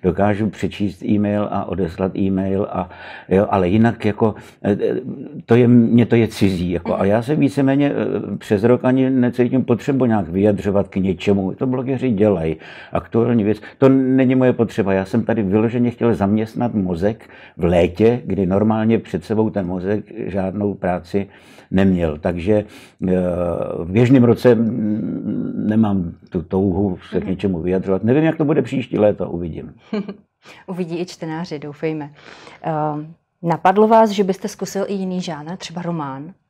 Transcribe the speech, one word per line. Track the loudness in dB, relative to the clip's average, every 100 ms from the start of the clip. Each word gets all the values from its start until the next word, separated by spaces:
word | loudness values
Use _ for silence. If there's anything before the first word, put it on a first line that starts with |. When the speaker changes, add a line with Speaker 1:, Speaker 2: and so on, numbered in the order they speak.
Speaker 1:
dokážu | 0 2 0 0 -4
přečíst | -4 -8 -4 -6 -6
e-mail | -2 0 0 -2 -2
a | -4
odeslat | -6 -4 -4 -2 -4 -2
e-mail, | -2 0 -2 -2 -4
a, | -4 -8 -12 -18 -20 0
jo, | 0 2
ale | 2 2
jinak | 4 2 2
jako, | -4 0 0 -2 -14 -8
eh, | -2 0 0 -4 -6 -12 -12 -16 2
to |
je, | 4 6
mně | 6 6 4 4
to | 4
je | 2
cizí, | 2 0 0 -2
jako, | -4 -2
a | -2
Speaker 2:
Mhm. | 2
Speaker 1:
já | 0
se | 0
víceméně, | 0 0 2 0 2 0
eh, | 0 -2 -4 -6 -10
přes | -2 2
rok | 4 2
ani | 2 2 2
necítím | 2 0 2 0 2
potřebu | 2 0 0 0
nějak | 2 0 0
vyjadřovat | 0 2 2 0 0 0
k | -2
něčemu. | -2 -2 0 0 0
To | -4 -4
blogeři | -2 -4 -4 -2
dělají, | 2 2 2 -2 -6 -10 -20 -8
aktuální | -8 -2 0 2 2
věc. | 2 -2 -6 2
To | 4
není | 4 4 2 4
moje | 4 2
potřeba. | 2 -2 0 0
Já | 0
jsem | 0 -2
tady | 0 -2
vyloženě | 2 2 2 0 -2
chtěl | 0 0
zaměstnat | 2 2 0 -2 -4 -4
mozek | -2 -2 -2 -2 -4 -14 -20 -20 -4
v |
létě, | 0 2 2 4 2 2
kdy | -2 -2 0
normálně | 2 2 0 2 0
před | 0 -8
sebou | -4 -2 0
ten | -2 -4
mozek | -6 -4 -4 -6 -10 -8
žádnou | -4 -4 -4 -4
práci | -4 -4 -4 -4 -6 -6 -12 -20 -20 -4
neměl. | 2 2 2 0 -2
Takže, | -4 -4 0 0 0 -14 -20 _ -2
eh, | 0 0 -2 -4 -4 -6 -6
v | -2
běžném | 2 6 6
roce, | 6 6 4
mm, | 4 2 -2 -2 -2 -4 -6 -6 -6 -6 -4 0
nemám | 2 2 2 -4 -8 _
tu | -6
touhu | -2 0 0 0 -2 -4 -6
se | -6
k |
Speaker 2:
Mhm. | -4
Speaker 1:
něčemu | -4 -2 -2
vyjadřovat. | -2 -2 0 -2
Nevím, | 2 2
jak | 2 0
to |
bude | 0 0
příští | 0 -4 -4 2
léto, | 2 2 -4
uvidím. | -6 -8 -10 -14 -20 _
Speaker 2:
<laughs> | -8 -8 -12 _ _ -20 -20 -14
Uvidí | -8 -6 -6
i | -8
čtenáři, | -10 -10 -8 -8 -10
doufejme. | -12 -8 -6 -6 -8 -16 -20 -20 -20 -12
Eh, | -6 -4 -2 -4 -10 -16 _ _
napadlo | -4 0 2 4 6
vás, | 6 4
že | 2
byste | -2 -2 -6
zkusil | -10 -8 -6 -6
i |
jiný | -6 -6 -6
žánr, | -6 -10 -10 -12
třeba | -12 -10
román? | -6 -6 -6 -10 -14 -18